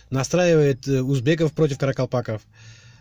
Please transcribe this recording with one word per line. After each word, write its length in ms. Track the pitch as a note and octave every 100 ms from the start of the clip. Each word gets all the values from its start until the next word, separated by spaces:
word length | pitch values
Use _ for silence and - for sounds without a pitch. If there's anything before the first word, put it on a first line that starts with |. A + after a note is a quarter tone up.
| -
Настраивает, 800 | C3 C3 F3 F3 D#3+ C#3+ B2 C3+
э, 140 | C3+
узбеков 520 | C3 C#3 A#2+ E3 D#3
против 240 | - D#3 C#3
каракалпаков. 640 | C3+ C3 B2+ B2 A#2 G#2+ _ - - - - -